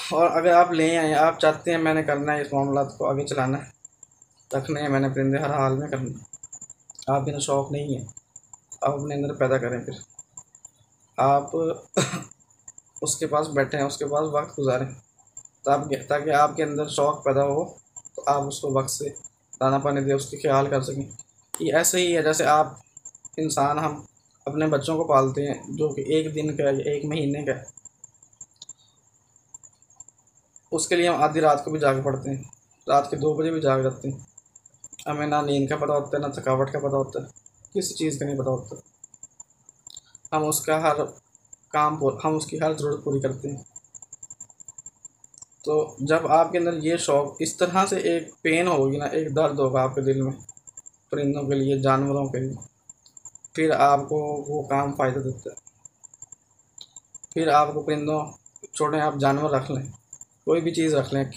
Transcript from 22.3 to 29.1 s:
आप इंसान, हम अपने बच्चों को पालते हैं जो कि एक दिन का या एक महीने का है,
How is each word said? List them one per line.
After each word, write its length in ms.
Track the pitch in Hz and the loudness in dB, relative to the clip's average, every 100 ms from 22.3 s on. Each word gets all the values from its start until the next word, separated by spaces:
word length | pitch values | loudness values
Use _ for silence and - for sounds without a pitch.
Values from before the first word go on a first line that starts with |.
| 156 139 | 2 4
आप 360 | 151 151 131 - _ - - - - | 4 2 -4 -20 _ -20 -20 -14 -6
इंसान, 400 | 156 143 143 147 | -2 0 0 0
हम 260 | 156 147 - _ _ _ - | -2 -6 -12 _ _ _ -6
अपने 220 | 147 156 | 0 2
बच्चों 280 | 143 139 160 | 2 0 -2
को 60 | 156 | 4
पालते 360 | 139 135 139 | 4 4 0
हैं 340 | 143 - - 139 | -4 -4 -8 -4
जो 140 | 151 | -2
कि 140 | 135 139 156 | -2 0 0
एक 160 | 156 | 0
दिन 220 | 151 151 147 | -2 -4 0
का 60 | |
या 280 | 143 139 139 | 0 0 0
एक 140 | 147 147 | -2 -2
महीने 380 | 156 143 143 | -2 -2 -2
का 100 | 143 | -4
है, 120 | 127 - - - _ - _ _ - - _ - - _ _ _ | -6 -8 -20 -20 _ -20 _ _ -20 -20 _ -20 -20 _ _ _